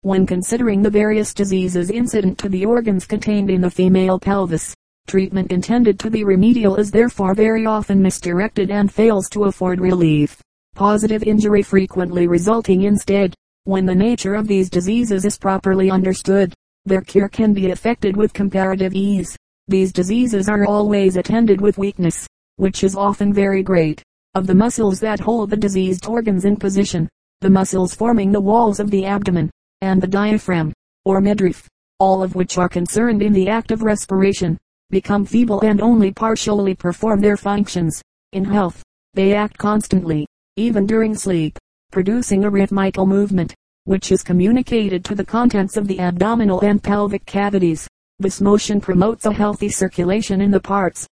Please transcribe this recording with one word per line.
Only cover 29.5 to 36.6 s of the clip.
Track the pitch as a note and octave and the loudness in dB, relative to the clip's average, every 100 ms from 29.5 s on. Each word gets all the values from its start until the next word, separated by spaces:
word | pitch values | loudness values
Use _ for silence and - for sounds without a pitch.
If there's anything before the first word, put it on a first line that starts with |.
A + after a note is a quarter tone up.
| - _ _ | -6 _ _
and | F#3+ F#3+ | 0 0
the | F#3 | 0
diaphragm, | G3+ G#3 G#3+ - F3 D#3 - _ _ - | 0 0 0 0 -2 -2 -6 _ _ -2
or | F#3+ | 0
midriff, | G3 G#3 F#3 - - _ _ _ | 2 2 0 -2 -14 _ _ _
all | F#3+ F#3+ | 0 2
of | F#3 | 0
which | F#3 F#3 - | -4 -4 -2
are | F3+ | -2
concerned | F3+ F3 - A#3+ G#3+ | -2 -4 -2 0 0
in | G#3 | 2
the | G3+ F#3 | 2 2
act | A3 A3+ | -2 -2
of | A3 | -2
respiration, | A3 G#3 - F#3+ G3 G3 F3+ E3 _ _ _ | -2 -2 -2 0 0 0 -4 -4 _ _ _
become | F#3+ - G3+ | -4 0 -2
feeble | G3 A3+ A#3+ - | 0 0 2 2
and | A3 G#3 | 2 2
only | A3 A#3 G3 | 4 4 2
partially | G3 A3 A3+ - G#3 | 0 -2 -2 -2 0